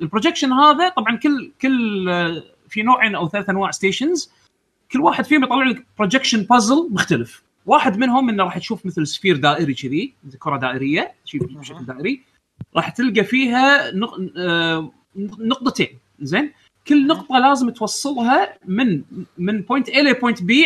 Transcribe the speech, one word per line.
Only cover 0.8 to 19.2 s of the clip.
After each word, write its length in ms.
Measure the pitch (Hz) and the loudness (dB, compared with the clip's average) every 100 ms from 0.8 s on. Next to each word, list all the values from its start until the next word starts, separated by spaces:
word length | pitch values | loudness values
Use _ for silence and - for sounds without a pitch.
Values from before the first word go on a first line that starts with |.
| 359 | 2
طبعا 260 | 311 220 233 | 0 -2 0
كل، 360 | 302 277 - - | 0 -2 -4 -4
كل، 480 | 262 254 220 202 180 | 0 0 0 -2 -2
آه، 340 | 175 170 160 - _ _ | 0 -2 -4 -12 _ _
في 120 | 214 | -2
نوعين 340 | 226 254 220 165 | 2 2 2 0
أو 140 | 160 | -4
ثلاث 200 | 202 196 | -4 -2
أنواع 220 | 190 175 | -2 -2
ستيشنز، 600 | - 196 185 294 349 - _ _ _ _ _ _ | 0 -2 0 -2 -2 -6 _ _ _ _ _ _
كل 100 | 254 | 0
واحد 240 | 330 269 220 | 0 0 0
فيهم 180 | 302 | 2
يطلع 200 | 262 262 | 2 0
لك 220 | 262 208 - - | 0 -2 -10 -4
بروجكشن 460 | 202 262 - 226 | 0 0 0 -2
بازل 460 | 190 240 208 285 339 | 4 4 4 2 2
مختلف. 520 | 185 - 131 117 - _ _ 190 | -2 0 0 -2 -12 _ _ 2
واحد 320 | 294 262 196 | 4 4 0
منهم 320 | 254 254 247 | 2 2 2
إنه 140 | 202 | 0
راح 140 | 180 175 | -2 -4
تشوف 280 | - 208 185 | -8 -8 -6
مثل 220 | 165 147 | -4 -4
سفير 300 | - 190 143 | -2 0 2
دائري 360 | 143 147 147 | 2 0 -2
كذي، 400 | 127 127 151 269 _ 143 131 | -4 -4 -4 -6 _ -20 -10
كرة 180 | 151 135 | -6 -4
دائرية، 540 | 127 131 135 170 370 - - | -4 -4 -2 -2 -4 -10 -10
شيء 180 | 143 | -8
بشكل 420 | - 151 135 131 127 | -8 -10 -18 -16 -14
دائري. 360 | 127 185 277 _ _ _ - - - | -8 -8 -8 _ _ _ -20 -6 -4
راح 140 | 170 | -4
تلقى 340 | - 254 208 | -2 0 0
فيها 680 | 196 254 254 247 269 277 - | 0 0 0 2 4 4 2
نق-، 280 | 190 226 - 180 170 | -4 -4 -6 -10 -4
آه، 540 | 180 170 165 160 156 _ _ 190 202 214 | -2 0 0 -2 -4 _ _ -12 -10 -6
نقطتين. 600 | 226 269 247 - 156 - _ - | -2 -2 -2 -2 -4 -4 _ -14
زين، 320 | 135 202 294 _ _ _ - | -4 -2 -2 _ _ _ 2
كل 200 | 294 269 | 4 4
نقطة 300 | 320 - 254 | 0 0 4
لازم 320 | 262 269 240 | 4 4 0
توصلها 880 | - 214 - 277 254 233 302 - - - | -2 -6 -4 -4 -2 2 2 2 -6 -4
من، 360 | 196 254 147 - 185 | 0 0 0 -4 -14